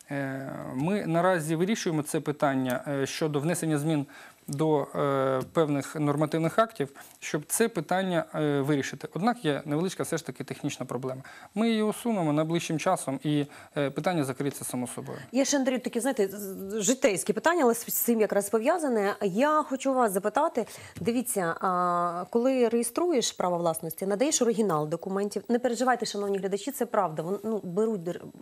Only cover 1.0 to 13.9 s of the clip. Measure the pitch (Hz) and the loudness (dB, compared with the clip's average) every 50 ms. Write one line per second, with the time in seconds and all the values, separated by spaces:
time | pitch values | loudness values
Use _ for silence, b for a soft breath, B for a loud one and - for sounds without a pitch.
1 | - 165 165 165 175 185 185 170 147 156 165 156 185 190 226 - - 180 160 156 | 0 0 2 4 4 4 4 2 0 0 0 0 2 0 0 0 0 0 0 0
2 | 143 - - 156 143 151 143 147 151 143 135 131 131 127 123 - - 151 143 139 | -2 0 -2 -2 -2 -2 -2 0 2 2 2 2 0 0 -2 -2 -2 -4 -2 -2
3 | 135 131 - - 165 156 147 143 139 165 175 - 165 160 156 143 143 160 160 147 | -2 -2 -2 -2 -2 0 0 0 0 0 0 0 0 0 0 0 2 2 2 0
4 | 139 B B B B B B B _ - 139 139 160 156 151 139 139 - - - | 0 B B B B B B B _ -8 -2 0 2 2 2 2 0 -2 -2 0
5 | 147 143 139 135 135 135 131 131 127 - - 170 160 147 147 139 135 - - 160 | 0 2 2 2 2 2 0 0 -2 0 2 2 2 4 2 -2 -2 -4 -4 0
6 | 151 147 143 147 156 147 - 165 160 160 - - 226 226 - - 143 - B B | 0 0 2 2 0 0 2 0 0 2 4 4 2 2 2 -4 -6 -6 B B
7 | B B B B - - - 156 147 - - - 233 226 226 180 147 - 180 185 | B B B B -8 -4 -4 -4 -4 -4 0 2 2 2 2 -4 -2 0 0 0
8 | 196 185 175 165 - - - 165 151 147 143 143 135 143 151 139 127 - - 143 | 0 2 0 0 -2 -2 -4 -2 0 0 2 2 2 2 2 0 0 -4 -8 -10
9 | - - - 156 190 240 233 240 - 151 143 - - 147 147 151 180 190 - - | -12 -10 -6 -2 0 0 0 0 0 0 0 0 -2 -2 -2 0 0 -2 -2 -4
10 | 139 - 170 151 - - 127 - 139 - 135 - - 143 - - 127 - 131 123 | -4 -2 -2 -4 -4 -8 -10 -10 -10 -10 -8 -6 -6 -6 -6 -6 -8 -6 -6 -6
11 | 135 131 127 131 B B B B B B _ 208 226 226 226 214 214 214 208 - | -4 -6 -8 -8 B B B B B B _ 0 2 2 2 2 2 0 -2 -2
12 | - 240 220 196 165 151 147 151 160 160 165 170 - - 165 147 - 185 180 165 | -2 -2 0 2 2 2 2 2 2 2 0 -2 0 -2 -4 0 2 2 2 2
13 | - 135 135 135 - 151 147 147 143 143 B B B B - 151 143 135 | 0 -4 -6 -2 0 0 2 2 0 -2 B B B B -4 -2 -2 0